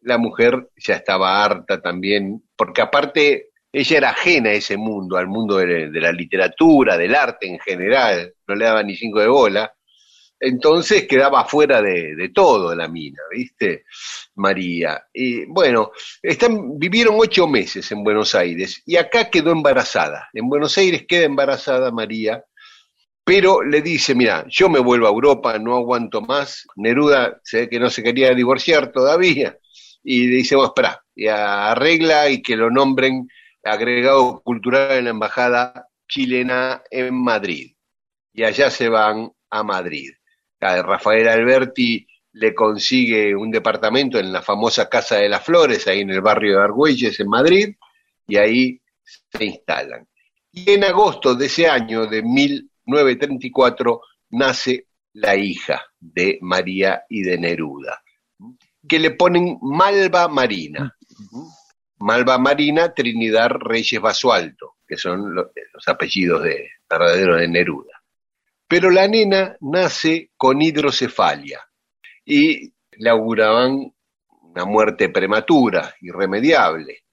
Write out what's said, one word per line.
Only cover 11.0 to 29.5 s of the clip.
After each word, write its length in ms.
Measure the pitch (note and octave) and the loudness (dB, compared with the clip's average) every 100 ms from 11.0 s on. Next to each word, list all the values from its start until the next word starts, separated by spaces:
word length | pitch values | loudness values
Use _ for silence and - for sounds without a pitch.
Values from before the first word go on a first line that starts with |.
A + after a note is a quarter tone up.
| - | 2
quedaba 380 | C3 C#3 C3+ | 2 4 2
fuera 380 | A2 D3 D3 B2+ | 2 2 4 4
de, 340 | G2+ F2+ D#2+ D#2 | 2 -2 -4 -8
de 140 | F2+ | -4
todo 440 | - F#3 A2+ F2 | 2 4 4 2
la 140 | E2+ E2 | -4 -6
mina, 320 | E2 D2 C#2+ D#2 | -8 -12 -16 -14
¿viste? 540 | G2 B2+ _ G#2 D2+ _ - - - - - | -10 -12 _ -4 -4 _ -20 -16 -16 -18 -6
María. 680 | G2 F#2+ F2+ F2 E2 D2+ _ | -2 -2 -4 -4 -4 -6 _
Y 320 | - B2+ A#2+ D#2 | -8 -6 -6 -6
bueno, 460 | E3 D#3+ A#2+ G#2+ - - - | 0 2 2 0 -6 -20 -10
están, 580 | - D3+ A#3 A3 - D3+ | -6 0 0 0 -6 -6
vivieron 360 | E3+ G#3+ A#3 G#3+ | -2 2 2 4
ocho 280 | A3 G3+ E3+ | 2 2 2
meses 460 | C3 F2+ G2 - | 0 -2 -8 -10
en 120 | G#2 | -6
Buenos 300 | G#2 G#2+ G#2 G#2+ | 0 0 0 0
Aires, 460 | F2 E2+ F#2+ - - | 0 -4 -8 -10 -2
y 100 | E3+ | 0
acá 340 | E3 A#3 A3 | 2 -2 0
quedó 220 | F3 D#3 | 0 2
embarazada. 800 | E3 D3 B2+ A#2 G#2+ D#2 D2 - | 2 2 2 0 -2 -4 -6 -12
En 140 | A2 A#2+ | -8 -2
Buenos 300 | C#3+ D3+ - | -2 0 2
Aires 280 | F#3+ E3 - | 2 0 -2
queda 180 | F3 D#3+ | 0 2
embarazada 680 | C#3 C#3 C3 - C3 B2+ | 0 -2 -2 -2 -2 -2
María, 520 | A#2 G#2+ A2 G#2+ A2 - _ - - _ _ _ _ - | -4 -6 -6 -4 -6 -10 _ -20 -20 _ _ _ _ 2
pero 360 | F#3+ F#3 F#3+ | 4 6 4
le 200 | C3+ D3 | 2 0
dice, 340 | D3+ D#3+ - B2+ | 0 -4 0 2
"Mira, 300 | A#2+ E2+ D#2 | 2 0 -4
yo 220 | - F#3 | 2 4
me 100 | D#3 | 4
vuelvo 280 | B2 B2 A2+ | 4 4 4
a 40 | |
Europa, 480 | G#2 C#3 B2+ A#2+ A2 | 4 2 2 0 -4
no 160 | A2 B2 | -2 -2
aguanto 460 | A#2+ B2 A#2 A2+ | 0 -4 -2 -8
más". 440 | G#2+ C#3 C#3 - - - | -4 -4 -4 -10 -20 -6
Neruda 640 | A2 A#2+ D3 C#3 A#2+ - | -2 2 4 4 2 -4
se 160 | - A2+ | -6 -4
ve 100 | A#2 | -4
que 100 | A#2 | -2
no 100 | A#2+ | -2
se 120 | - | -2
quería 320 | A2+ A#2+ C3 | -4 2 4
divorciar 580 | B2+ B2 C3 - D#3 C3+ | 4 2 0 2 0 0
todavía, 640 | - C3 E3 F3+ C#3+ B2 | 0 2 2 2 0 -2